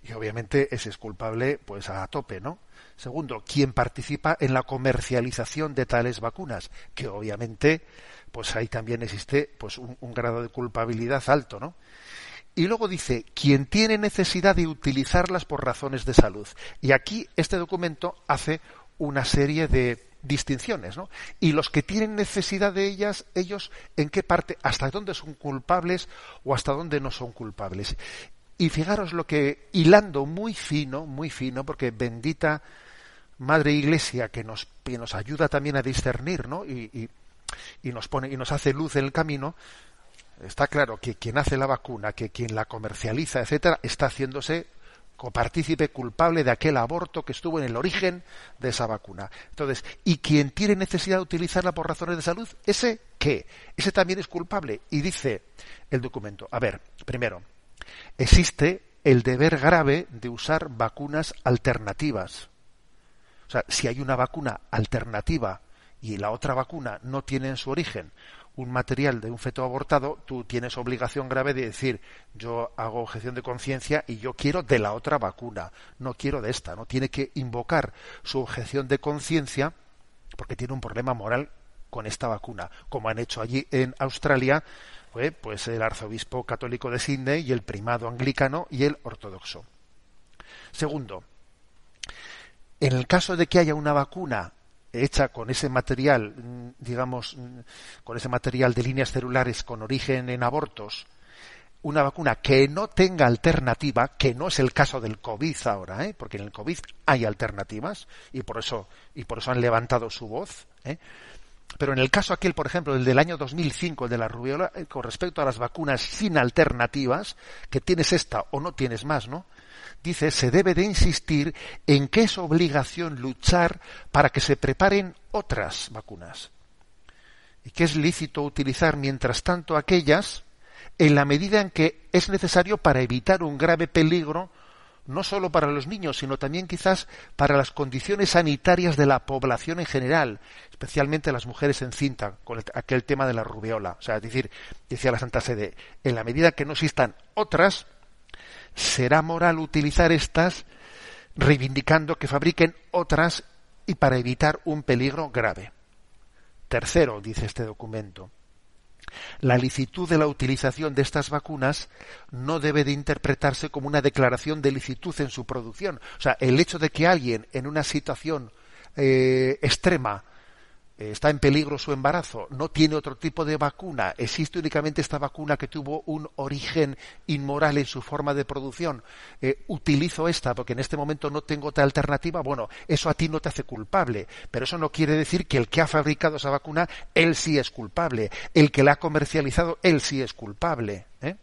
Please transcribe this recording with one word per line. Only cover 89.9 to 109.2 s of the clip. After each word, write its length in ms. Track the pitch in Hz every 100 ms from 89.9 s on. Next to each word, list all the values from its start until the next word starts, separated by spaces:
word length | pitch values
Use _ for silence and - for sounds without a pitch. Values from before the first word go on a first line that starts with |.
| - _ - - - - - -
Segundo, 500 | - 151 147 117 95 - - - _ _ _ - _ - - - - - _ - -
en 120 | 143
el 140 | 127 127
caso 300 | 180 - 175
de 120 | 170
que 100 | 185
haya 160 | 160
una 180 | 151 147
vacuna 600 | 143 139 180 170 110 87 _ _ _ -
hecha 360 | 120 139 - 135
con 220 | - 113
ese 180 | 127 143
material, 640 | 127 - 127 139 131 104
mm, 340 | - 120 123 120 -
digamos, 580 | 120 123 127 127 - 135
mm, 240 | 123 123 - - - -
con 140 | - 117
ese 140 | 131
material 420 | 123 131 127 127
de 100 | 117
líneas 300 | 120 131 127
celulares 500 | 135 123 127 127 110
con 200 | - 117
origen 480 | 110 135 127 131 123
en 120 | 123
abortos, 640 | 120 147 151 - 104 - - - - - - - - -
una 200 | 147 151
vacuna 340 | 139 - 147 113
que 300 | - 135 139
no 200 | 156 214
tenga 380 | - 185 175 127
alternativa, 920 | 120 165 156 127 113 147 120 123 -
que 180 | 139
no 140 | 120 175
es 100 | -
el 140 | 131
caso 280 | - 139 131
del 180 | 113 107
covid 380 | - 107 160 147 123
ahora, 400 | 101 92 98 185
¿eh? 80 |
Porque 240 | - - 101
en 60 |
el 80 | 104
covid 260 | - 107 170 - -
hay 220 | - 135 110
alternativas 800 | 101 113 101 98 107 151 208 - - -
y 100 | 131
por 160 | - 113
eso, 300 | - 117 90 - -
y 100 | -